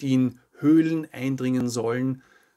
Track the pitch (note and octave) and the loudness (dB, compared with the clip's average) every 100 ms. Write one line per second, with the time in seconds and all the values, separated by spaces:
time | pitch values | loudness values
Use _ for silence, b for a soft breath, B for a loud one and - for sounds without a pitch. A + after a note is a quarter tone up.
0 | C#3 C3 B2+ A#2 _ - C#3+ D#3+ D#3+ D#3+ | -2 2 0 -2 _ -2 4 4 4 -2
1 | D3+ - C3 C3 B2+ B2+ B2 A#2 A2+ B2 | -6 -8 -6 -4 -2 -2 -2 -2 -2 -2
2 | C3 C3 b b b | -2 -6 b b b